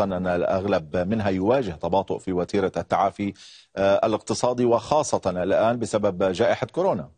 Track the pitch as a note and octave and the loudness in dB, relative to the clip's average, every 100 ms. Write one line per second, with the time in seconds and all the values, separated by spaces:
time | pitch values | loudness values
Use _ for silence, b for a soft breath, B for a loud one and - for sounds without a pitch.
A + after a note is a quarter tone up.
0 | G2 F2+ F#2 F2 - F#2+ G2+ F#2 D2+ F2+ | -2 -2 -2 0 0 0 0 -2 -2 -4
1 | F2+ A2 G2+ F#2+ G2+ C3+ G2+ D2+ E2+ G2 | -2 -2 0 0 2 0 0 -4 0 0
2 | F#2+ - G2 F2+ F2 G2+ F#2 E2+ - F2 | 0 -6 -4 -4 -2 0 -2 -2 -2 0
3 | G2 - G2+ G2 B B B G2 G2 - | 0 0 -6 -8 B B B 0 2 2
4 | A2+ - - A2 B2 B2 A#2+ A2+ - D3+ | 0 -2 -4 -2 0 2 2 2 2 0
5 | - G2+ F#2 F2+ F2+ E2+ A2+ B2 G#2+ G#2+ | 2 -2 -2 -2 0 2 2 0 -2 0
6 | G#2 F2+ F#2+ F2 G2 A2 A2+ E3+ F#3 G#2 | 0 2 0 2 2 0 -2 -2 0 -2
7 | C#2 | -6